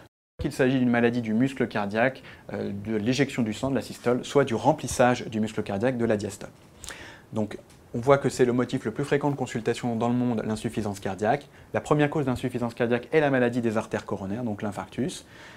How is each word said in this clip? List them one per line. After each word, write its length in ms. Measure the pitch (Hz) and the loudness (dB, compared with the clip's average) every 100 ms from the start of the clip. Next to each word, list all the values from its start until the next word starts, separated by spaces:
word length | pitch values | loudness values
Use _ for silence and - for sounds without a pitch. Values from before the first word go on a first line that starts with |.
| - _ _ - | -20 _ _ -8
Qu'il 120 | 160 | -6
s'agit 260 | - 131 135 | 2 2 4
d'une 120 | 123 | 4
maladie 320 | 120 120 120 | 4 4 2
du 100 | 113 | 0
muscle 340 | 110 135 135 120 | 2 2 2 -2
cardiaque, 560 | 113 101 110 127 131 - - - | 0 -2 2 2 0 -14 -20 -10
euh, 200 | 104 104 101 | -6 -6 -6
de 120 | 104 110 | -2 -2
l'éjection 460 | 104 131 139 135 | 2 2 2 0
du 100 | 113 | -2
sang, 180 | 107 135 | -2 -2
de 40 | |
la 80 | 131 | -2
systole, 420 | - - - 123 | -4 -4 0 0
soit 200 | - 143 | 2 2
du 100 | 131 | 2
remplissage 720 | 110 120 - 120 - 123 123 - | 2 2 0 0 4 4 4 -2
du 120 | 110 | -2
muscle 220 | 107 - | -2 -2
cardiaque, 340 | 101 98 120 123 | -4 0 0 0
de 80 | |
la 120 | 113 107 | 0 0
diastole. 340 | 101 - - - - - - - - - - | -2 -8 -14 -16 -20 -20 -16 -14 -16 -18 -10
Donc, 260 | 110 104 - - - - 120 | -6 -4 -6 -18 -20 -10 -2
on 40 | |
voit 180 | 120 139 | 4 4
que 100 | 135 | 4
c'est 160 | - | 4
le 80 | 123 | 4
motif 320 | 123 123 131 | 4 0 -2
le 60 | 113 | -4
plus 140 | 107 | -4
fréquent 260 | 143 143 147 | 0 2 2
de 60 | 143 | -2
consultation 580 | 127 123 110 117 123 | -4 -4 -2 -2 -2
dans 140 | 113 117 | 0 2
le 60 | |
monde, 280 | 123 123 113 | 2 0 0
l'insuffisance 540 | 110 107 117 113 104 98 | -2 -4 -4 -4 -4 -4
cardiaque. 500 | 101 92 104 143 - - - | -6 -2 0 0 -2 -20 -6
La 80 | 107 | -4
première 300 | - 151 147 | 0 2 2
cause 160 | 160 131 | 2 -2
d'insuffisance 480 | 120 127 120 117 | -2 -2 -2 -4
cardiaque 340 | - 120 120 - | -2 0 0 2
est 80 | 160 | 2
la 100 | 147 | 4
maladie 300 | 135 123 123 | 4 2 2
des 160 | 117 107 | 0 0
artères 280 | 104 107 | -2 -6
coronaires, 380 | - 101 98 107 | -4 -6 -6 -6
donc 200 | 123 104 | -6 -6
l'infarctus. 640 | 107 98 92 - 127 - - - - | -6 -6 -8 -4 -4 -6 -14 -20 -20